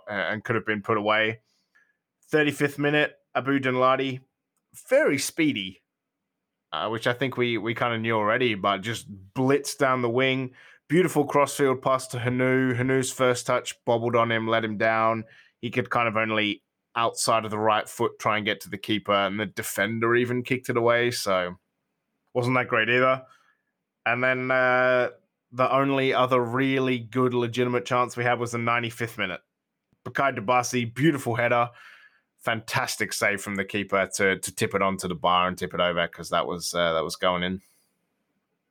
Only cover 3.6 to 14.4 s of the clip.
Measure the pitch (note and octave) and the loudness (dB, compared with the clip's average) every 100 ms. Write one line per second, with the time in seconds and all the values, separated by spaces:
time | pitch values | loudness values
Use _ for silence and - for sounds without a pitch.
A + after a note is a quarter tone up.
3.6 | C3+ B2+ B2+ C3 C3+ B2+ _ _ _ _ | 0 2 2 2 0 -4 _ _ _ _
4.6 | _ - - C4+ D4 C#3 - - D#3 A2 | _ -16 0 2 4 0 -2 0 0 0
5.6 | F#2+ - _ _ _ _ _ _ _ _ | -6 -12 _ _ _ _ _ _ _ _
6.6 | _ D#2 G2 A2 B2+ B2 C3+ B2 B2 A2+ | _ -6 -4 -2 -2 0 -2 -2 -2 -2
7.6 | G#2+ A#2 B2 A2+ A2+ A2+ G#2 A#2 B2+ G2+ | -4 -2 -2 -2 0 0 2 2 0 0
8.6 | G2+ G2 G2+ G#2+ - G2+ F#2+ - C3 C#3+ | 0 0 -2 -8 -10 -18 -12 -2 2 2
9.6 | C#3+ - C#3 B2+ A#2+ A#2+ C3 C3 B2+ - | 0 -2 0 2 0 2 2 0 -4 -10
10.6 | - - - D#3 F3 D3+ C#3 C#3+ C#3 - | -20 -18 0 2 2 2 2 2 2 2
11.6 | C#3 C3 C#3 C3 - B2 A#2+ B2+ B2+ B2+ | 0 2 0 0 -2 -6 -2 0 2 2
12.6 | C3 A#2+ C3 C3 B2+ - B2+ A#2+ - B2 | 2 0 0 0 0 0 2 2 0 -2
13.6 | - - - A#2 A#2 A#2+ A2+ A2+ | -2 -8 0 0 2 2 2 0